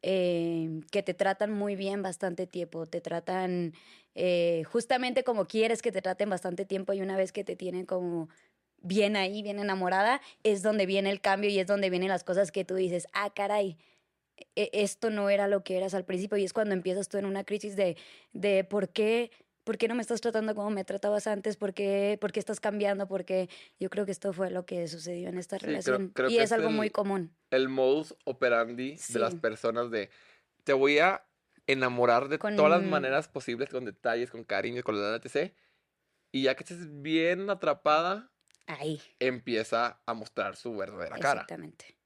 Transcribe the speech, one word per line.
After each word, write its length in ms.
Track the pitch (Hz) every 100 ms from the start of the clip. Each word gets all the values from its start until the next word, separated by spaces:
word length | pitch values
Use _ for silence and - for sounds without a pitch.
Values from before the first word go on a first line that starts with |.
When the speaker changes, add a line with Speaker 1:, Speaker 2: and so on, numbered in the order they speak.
Speaker 1:
em, 760 | - 190 180 170 170 165 160 160 -
que 120 | 202
te 100 | 196 180
tratan 360 | 196 190 208
muy 220 | 208 202 196
bien 260 | 196 202
bastante 440 | 190 175 190 175 185
tiempo, 380 | 180 170 165 160
te 160 | 175
tratan, 720 | 165 170 170 185 185 180 170 165 - - _ -
eh, 480 | 180 175 170 170 156
justamente 580 | 233 233 254 254 247
como 240 | 254 226 185
quieres 340 | 220 220 226
que 100 | 240
te 100 | 190
traten 280 | 185 185 208
bastante 360 | 185 185 175 196
tiempo, 280 | 190 190
y 80 | 196
una 160 | 190 190
vez 140 | 190
que 120 | 208
te 120 | 196 180
tienen 300 | 185 180 180
como 440 | 185 180 170 160 _ _ _ _ _
bien 340 | 180 196 202 208
ahí, 260 | 190 208
bien 160 | 208 202
enamorada, 600 | 202 190 180 185 208 269 - -
es 180 | 220 202
donde 240 | 202 214 185
viene 240 | 196 196
el 80 | 196
cambio 280 | 202 196 208
y 100 | 202
es 60 | 185
donde 220 | 202 190
vienen 200 | 180 185
las 140 | 185
cosas 280 | - 185 196
que 140 | - 185
tú 100 | 185
dices, 320 | 185 175 -
"Ah, 200 | 202 208
caray, 440 | - 202 208 196 165 _ _ _ _ _ _ - -
e-, 140 | 208
esto 360 | 208 202 - 226
no 180 | 214 202
era 180 | 202 202
lo 160 | 196
que 140 | 185 185
eras 160 | 190 190
al 100 | 180
principio", 320 | 185 202 208
y 60 | 185
es 80 |
cuando 200 | - 214 185
empiezas 340 | 180 185 196
tú 80 | 202
en 80 | 196
una 180 | 196 190
crisis 300 | 202 208 196
de, 220 | 190 165 - - _
de, 300 | - 202 196 190
"¿Por 240 | 208 190
qué, 420 | - 214 226 240 _ _ _
por 140 | - 220
qué 80 | 226
no 80 | 240
me 60 |
estás 180 | 220 233
tratando 320 | 233 226 220 214
como 140 | 202
me 120 | 208 190
tratabas 400 | 196 208 208 220
antes? 300 | 202 208 208
¿Por 160 | 202
qué, 440 | 185 202 196 202 208
por 100 | 202
qué 80 | 196
estás 200 | 190 214
cambiando? 480 | 214 208 202 196 196
¿Por 180 | 190 180
qué?". 240 | 190 180 - - _
Yo 100 | 190
creo 160 | - 196
que 60 |
esto 220 | 185 202
fue 180 | 175 190
lo 140 | 180 180
que 200 | 180 170
sucedió 420 | 165 160 175 180
en 80 | 180
esta 180 | 175 190
Speaker 2:
Sí, 80 | -
creo, 320 | 151 185 -
Speaker 1:
relación, 120 | 190
Speaker 2:
creo 160 | - 131
Speaker 1:
y 40 | 202
Speaker 2:
que 80 |
Speaker 1:
es 40 | 220
Speaker 2:
es 40 |
Speaker 1:
algo 180 | 226 220
muy 180 | 220 214
Speaker 2:
el, 40 |
Speaker 1:
común. 440 | - 202 196 170 _ _
Speaker 2:
el 180 | 131 131
modus 460 | 131 131 143 151 - -
operandi 720 | 127 127 117 117 120 131 156 -
de 120 | 117
las 140 | 226
Speaker 1:
Sí. 60 | 170
Speaker 2:
personas 480 | 131 107 117 117 120
de, 180 | 113 98 - - _ _ _
"Te 100 | -
voy 260 | 135 139 147
a 260 | 175 190 _ _ _ _ -
enamorar 640 | 135 127 123 123 117 135
de 80 | 151
todas 320 | - 208 151
las 120 | 175
Speaker 1:
Con 60 | -
Speaker 2:
maneras 360 | 151 135 139 151
posibles, 400 | 151 - 117 139
con 160 | 127 123
detalles, 440 | 95 120 120 120
con 120 | 117
cariño, 400 | 117 98 110 120
con 180 | 120 107
la 180 | 101 113
T 100 | 123
C", 260 | 143 180 _ _ _ _ _ _ _ _
y 120 | 135
ya 120 | 131 131
que 80 |
estés 380 | - 175 170 147
bien 480 | 143 160 165 180 196
atrapada, 840 | 185 160 143 156 151 170 202 247 _ _ _ -
Speaker 1:
Ahí. 320 | 151 151 147 - _
Speaker 2:
empieza 840 | 127 127 120 113 110 117 120 - -
a 60 | 117
mostrar 400 | 107 - 98 95
su 200 | 123 110
verdadera 420 | 95 98 85 113
cara. 220 | 135 123
Speaker 1:
Exactamente. 560 | - 170 156 - - _